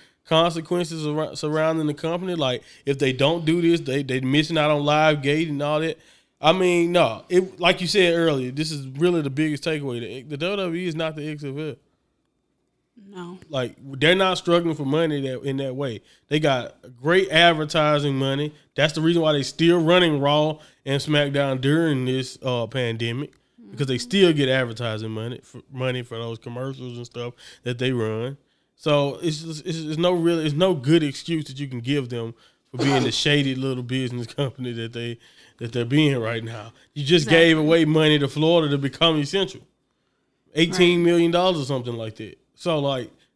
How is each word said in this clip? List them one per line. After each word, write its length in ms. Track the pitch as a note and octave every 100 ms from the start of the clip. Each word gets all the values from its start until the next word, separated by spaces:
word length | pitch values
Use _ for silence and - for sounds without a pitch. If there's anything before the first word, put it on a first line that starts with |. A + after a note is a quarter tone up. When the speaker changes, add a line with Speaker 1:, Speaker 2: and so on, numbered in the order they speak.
| _ _ -
Speaker 1:
consequences 840 | D#3+ E3+ E3 D#3 F3 D#3+ D#3+ D3+
ar-, 280 | D3+ D#3 -
surrounding 520 | D3+ D#3 D#3+ D#3+ D3+
the 80 | D3
company, 400 | D#3+ E3+ F#3 E3+
like 260 | C3 B2 - - C#3
if 140 | C3+
they 140 | C3+
don't 320 | C3 C#3 E3+ D#3
do 180 | F3
this, 160 | E3+ E3
they, 240 | C3 C#3
they 160 | C3 C3
missing 400 | C3 D3 D#3 D#3+
out 100 | D3+
on 160 | D3 D3
Live 380 | D3+ D#3 D3
Gate 240 | C#3 D#3 E3
and 120 | C#3
all 160 | D3 D3+
that. 180 | D#3+ - _ _ _ _
I 120 | D3+
mean, 400 | F#3 F3+ F3 E3+
no, 320 | F3 B2+ G#2+ -
it, 320 | F3+ F#3 -
like 220 | F3 F#3
you 60 | E3+
said 260 | G3 F3
earlier, 360 | E3+ E3 C#3 B2+
this 200 | C#3 D#3
is 160 | D3 C3
really 340 | C3+ F3 E3+
the 80 | C#3
biggest 320 | C3+ D#3 D3
takeaway. 380 | E3 D3+ C#3+ A#2+
The, 220 | G#2+ B2+
the 160 | C#3+ C#3+
W 180 | F3 G3+
W 260 | F3+ E3+
E 60 | F3+
is 80 | D#3
not 220 | D#3+ D3+
the 100 | D3+
X 160 | D3+
F 140 | C#3+ C#3
L. 180 | D#3 - _ _ _ _ _ _ _ _ _ _ _ A#3 G3
Speaker 2:
No. 300 | F#3+ F3 F#3 -
Speaker 1:
Like, 260 | C3+ A#2+ - C3+ C3+
they're 160 | D3+ F#3
not 220 | F#3+ F3
struggling 360 | F3 E3+ E3+ D3+
for 100 | C3+
money 340 | D3+ E3 C#3+
that, 220 | C3+ B2+
in 160 | C#3 C3+
that 180 | C3+ C3
way. 260 | C#3 G#2+ _ _ -
They 100 | D#3
got 360 | D3+ B2+ A2 - B2+ A#2+
great 280 | C#3+ F3+ F#3+
advertising 840 | D#3+ E3+ D#3 D3+ E3 D3+ D3 C#3+ C3+
money. 380 | C3+ C3+ D3+ D3+ _ -
That's 180 | D#3
the 80 | D#3
reason 200 | D#3+ E3+
why 120 | D#3
they 100 | D3
still 380 | C3 - E3 F3
running 380 | D#3 F3+ E3+ D3
Raw 380 | C#3+ D3+ D3+ D3+ - _ C3+
and 160 | C#3
SmackDown 580 | D#3 D3 C#3+ C#3+ C#3 C3
during 460 | C3+ D#3+ E3 C3+ B2+
this, 320 | C3 C3 -
uh, 260 | C3 A#2+ A2
pandemic, 680 | C3+ A#2+ A2+ A#2 B2 D3 _ _ _ -
because 160 | - C3+
they 80 | B2
Speaker 2:
Mm-hmm. 60 | -
Speaker 1:
still 220 | G3 F3
get 160 | D3+ C3
advertising 640 | C3 A#2+ A2 A#2+ G#2+ A2
money 300 | A2 A#2 B2
for, 180 | _ - -
money 340 | C3 C3 B2+
for 140 | A#2 A2+
those 200 | A#2 A2+
commercials 580 | B2 A#2+ C3 C3 B2+ A#2+
and 100 | A#2
stuff 280 | A#2+ A#2+ - - -
that 160 | B2 A#2+
they 120 | B2+
run. 460 | B2+ A2 A2 B2+ C#3 _ _ _ _
So 400 | D#3 D3 C#3 F#2+
it's 200 | E3+ D3+
just, 220 | E3 D#3 F#3
it's, 140 | D#3+
it's 180 | D#3 D#3
no 160 | F3+
real, 260 | F3+ E3+ E3
it's 160 | D#3 C#3+
no 180 | F#3+
good 300 | D#3+ B2+ E3
excuse 420 | D3 C3+ - D#3+ C#3+
that 140 | C3+
you 80 | C#3
can 140 | B2
give 260 | A#2+ C#3+ A#2+
them 260 | A#2+ A2+ - _ _ _
for 60 | B2
being 260 | C#3 C3+
the 80 | A#2+
Speaker 2:
<laughs> 0 |
Speaker 1:
shady 440 | - D3 D3 C3+ C3
little 280 | C3+ B2+
business 440 | B2 C3 B2 B2 A#2
company 440 | - C3+ - B2
that 200 | A#2 A2+
they, 260 | A#2 A#2 A#2 _ _ - _
that 140 | A#2
they're 100 | B2
being 340 | A#2+ D3 D3+ C3
right 240 | A2+ A#2
now. 300 | A2+ A2+ G#2+ _ _
You 100 | D3
just 220 | C#3 E3+ C#3
Speaker 2:
Exactly. 220 | E3 E3
Speaker 1:
gave 100 | D#3+
away 280 | D3+ E3 D3+
money 340 | D#3+ D#3 D3+
to 80 | C#3
Florida 420 | D3 D#3+ E3+ D3+
to 60 | C#3+
become 400 | C#3 - E3 D#3
essential, 420 | C#3+ G3 F#3 - _ _ _ _ _ _ _ _ _
Speaker 2:
Right. 140 | D3+ E3+
Speaker 1:
eighteen 360 | F#3 F3 F3
million 280 | E3+ F3 E3+
dollars 280 | F3 F#3 D#3+
or 40 | C3
something 300 | C3+ A#2+ A#2
like 200 | A2 -
that. 200 | G#2 - _ _
So, 240 | F3 D#3
like, 300 | C#3 C3 A2+ _ _